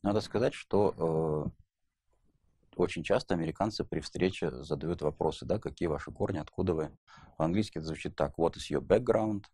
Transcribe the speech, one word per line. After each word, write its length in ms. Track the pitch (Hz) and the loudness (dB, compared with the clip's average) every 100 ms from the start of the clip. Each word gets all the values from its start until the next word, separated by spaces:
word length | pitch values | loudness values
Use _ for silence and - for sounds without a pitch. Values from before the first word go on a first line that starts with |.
Надо 180 | 101 104 | 2 0
сказать, 340 | - 104 135 | 0 0 0
что, 960 | - - 98 101 - 82 80 80 76 - - - _ _ _ _ _ _ _ _ _ _ | -2 0 4 4 2 0 2 2 0 -2 -6 -20 _ _ _ _ _ _ _ _ _ _
э, 0 | |
очень 280 | - 90 - | -2 -2 -2
часто 320 | 80 113 - | 0 0 2
американцы 480 | 90 82 - 110 - | -2 -2 -2 -2 -2
при 160 | - 80 | -4 -4
встрече 500 | - - 90 - 82 64 | -6 0 0 0 -4 -4
задают 400 | 71 78 78 85 | -6 -4 -2 -2
вопросы, 420 | 76 - 80 - | -2 0 -2 -2
да, 140 | - 104 | -4 -2
какие 280 | - - 85 | -4 -4 -2
ваши 240 | 73 - | -2 -6
корни, 280 | 73 104 101 | -4 -4 -4
откуда 340 | 73 - 92 | -6 -2 0
вы. 180 | 80 73 - _ - - - | 0 -4 -8 _ -20 -20 -2
По-английски 400 | 80 98 107 80 | 0 2 -2 -6
это 80 | |
звучит 300 | 80 78 78 | -6 -6 -6
так: 240 | - 73 - | -2 -2 2
«What 140 | 82 | 0
is 160 | - - | 0 -2
your 100 | 71 | -2
background?» 640 | 65 107 123 113 110 101 - | 4 4 6 2 2 -4 -8